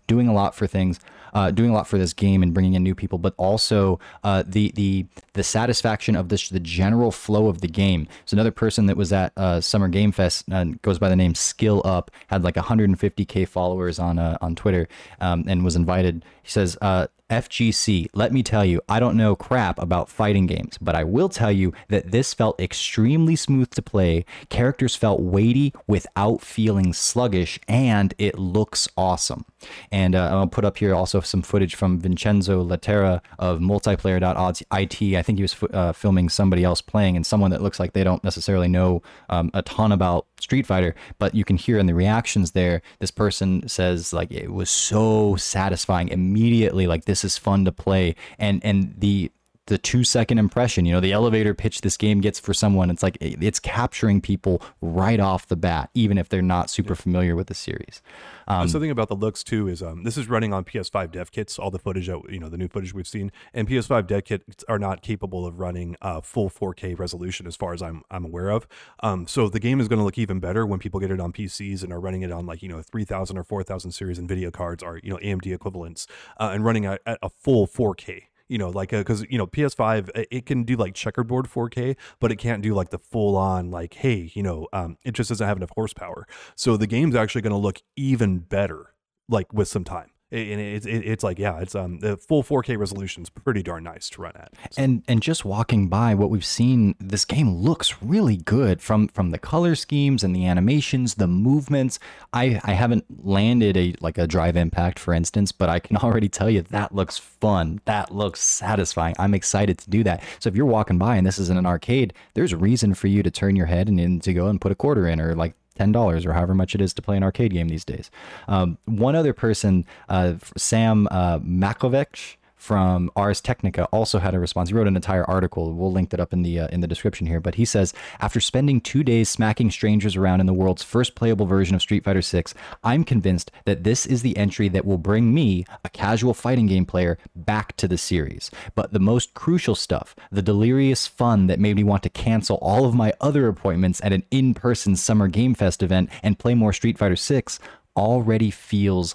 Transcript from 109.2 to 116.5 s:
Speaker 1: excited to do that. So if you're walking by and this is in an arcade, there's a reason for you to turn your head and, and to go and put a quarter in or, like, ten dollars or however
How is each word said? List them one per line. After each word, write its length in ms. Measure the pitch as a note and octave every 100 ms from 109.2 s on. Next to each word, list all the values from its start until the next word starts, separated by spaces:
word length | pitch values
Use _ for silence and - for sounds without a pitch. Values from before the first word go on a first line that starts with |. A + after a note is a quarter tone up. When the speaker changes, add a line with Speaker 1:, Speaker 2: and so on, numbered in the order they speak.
| G2+
Speaker 1:
excited 420 | G2 - - G2+ F2
to 100 | -
do 120 | G2+
that. 200 | G#2 F2 - -
So 100 | A2+
if 80 | F#2+
you're 80 |
walking 320 | C#3+ A2 G#2 F2+
by 200 | G2+ A2+
and 100 | F#2
this 120 | G2
is 120 | F2+
in 80 | F#2
an 80 | F2+
arcade, 480 | E2+ - B2+ A2 - -
there's 220 | - A#2+
a 20 | E2
reason 380 | F#2+ B2 G#2
for 140 | F#2 G2
you 140 | G2+
to 80 | F2+
turn 240 | - G2
your 120 | G2 E2+
head 240 | F2 G#2
and, 100 | F#2
and 220 | F2 F2
to 100 | F#2+
go 140 | F2 F#2+
and 120 | G2+
put 140 | F#2+
a 40 | G2
quarter 300 | C#3 B2+ F2
in 140 | D#2+
or, 140 | D#2+
like, 180 | E2 E2 - _
ten 160 | - G2
dollars 360 | A2+ A2 E2 E2+
or 80 |
however 200 | E2 F2